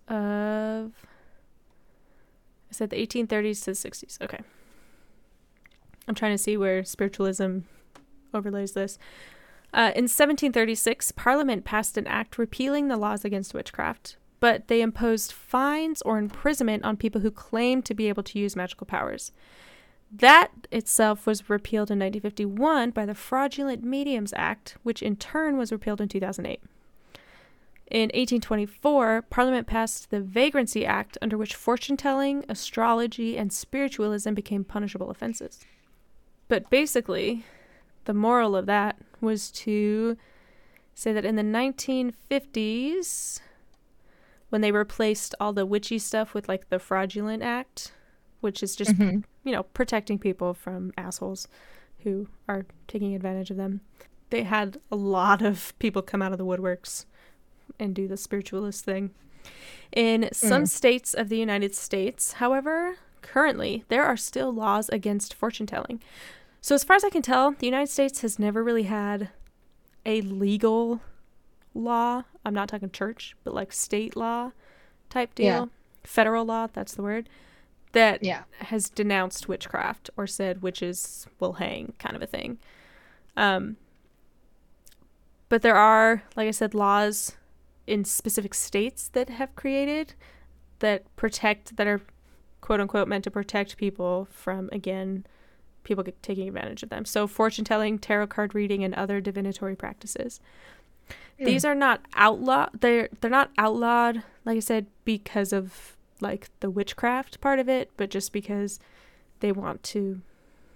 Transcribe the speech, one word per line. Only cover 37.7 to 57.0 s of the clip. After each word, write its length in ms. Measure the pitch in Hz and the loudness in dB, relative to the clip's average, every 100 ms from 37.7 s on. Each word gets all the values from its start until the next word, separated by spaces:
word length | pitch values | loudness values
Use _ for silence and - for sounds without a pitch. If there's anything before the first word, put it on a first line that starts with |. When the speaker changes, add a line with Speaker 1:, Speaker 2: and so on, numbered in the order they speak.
| - _ - - | -20 _ -14 -2
Speaker 1:
the 80 | 208 | 2
moral 400 | 220 247 220 190 | 4 4 4 2
of 100 | 190 | 2
that 320 | 208 208 - - - | 2 2 -4 -12 -4
was 300 | 226 214 - | -2 -2 -4
to 640 | - - 208 208 214 226 233 - - - - - - _ - | -8 -2 0 2 2 0 -2 -10 -20 -20 -20 -20 -20 _ -6
say 180 | 226 | -2
that 120 | 214 202 | 0 2
in 100 | 220 | 0
the 80 | |
nineteen 680 | 214 220 269 262 - 262 247 | 2 2 0 -2 -2 0 -2
fifties, 1300 | - - 277 277 220 214 226 269 359 349 - - - - - - _ _ - - - _ _ - | -4 -2 -2 -2 -4 -2 -2 -2 -2 -4 -6 -8 -10 -14 -20 -20 _ _ -20 -20 -20 _ _ -4
when 120 | 214 | 2
they 100 | 214 | 4
replaced 640 | 208 208 - 220 214 - - | 2 0 0 0 0 -4 -4
all 140 | 208 | -2
the 120 | 202 190 | 0 0
witchy 340 | 208 202 226 | 0 0 -4
stuff 340 | - 220 214 | -2 -2 -2
with, 160 | 208 208 | -4 -4
like, 200 | 190 - | -4 -2
the 100 | 185 | -4
Fraudulent 640 | - 190 190 202 214 220 | 0 -2 0 -4 -4 -4
Act, 480 | 240 240 262 - - - _ _ _ - | -4 -6 -8 -14 -16 -18 _ _ _ -6
which 220 | 214 196 | -4 -4
is 120 | 196 - | -6 -2
just, 160 | 208 | 2
Speaker 2:
Mm-hmm. 260 | 190 202 190 - _ | 4 4 2 -4 _
Speaker 1:
you 80 | 269 | -4
know, 100 | 220 | -4
protecting 560 | 190 - 247 220 208 202 | -4 -2 0 0 -2 -2
people 380 | 202 185 180 180 | -2 -2 -4 -4
from 360 | - 185 185 - | -8 -8 -8 -8
assholes 500 | 185 - 190 190 - - - - - - | -10 -8 -8 -8 -12 -18 -20 -20 -20 -10
who 300 | 214 196 202 - - | -6 -6 -8 -14 -8
are 160 | 196 190 - - | -8 -8 -16 -10
taking 260 | 220 202 | -6 -4
advantage 380 | 196 185 190 185 | -4 -4 -6 -6
of 60 | 190 | -6
them. 240 | 196 196 - - - - - | -4 -6 -10 -20 -20 -18 -6
They 100 | 233 | -4
had 380 | 202 214 202 196 - | 0 0 -2 -6 -8
a 40 | 214 | -4
lot 480 | 196 190 190 202 | 0 4 6 6
of 340 | 208 185 - - | 4 0 -6 -4
people 240 | 226 196 | -2 -2
come 220 | 185 196 | -4 -2
out 80 | 190 | -2
of 80 | 185 | -4
the 60 | 185 | -4
woodworks 600 | 180 185 180 - - | -2 -2 -4 -6 -12